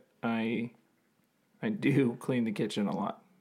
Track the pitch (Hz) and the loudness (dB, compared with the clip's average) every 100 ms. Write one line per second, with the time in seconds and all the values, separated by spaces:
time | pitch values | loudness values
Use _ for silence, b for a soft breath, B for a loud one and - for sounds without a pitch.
0 | _ - 117 113 113 117 120 - _ _ | _ -6 -2 0 0 -2 -4 -10 _ _
1 | _ _ _ _ _ - 117 104 135 135 | _ _ _ _ _ -6 -4 0 2 4
2 | 123 120 - 127 113 104 110 - 101 95 | 4 0 -2 0 0 0 -2 0 -2 0
3 | 95 - _ _ | -4 -6 _ _